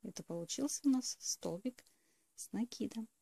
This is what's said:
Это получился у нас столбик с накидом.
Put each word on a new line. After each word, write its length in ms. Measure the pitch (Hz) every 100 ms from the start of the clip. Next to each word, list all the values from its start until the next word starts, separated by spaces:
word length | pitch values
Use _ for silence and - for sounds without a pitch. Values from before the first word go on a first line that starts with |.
Это 200 | 202 -
получился 580 | 165 170 170 - 277 - 285
у 40 |
нас 280 | 262 254 -
столбик 640 | - - 175 170 254 247 - _ _ _ _ -
с 160 | -
накидом. 560 | 196 240 - 214 226 220 _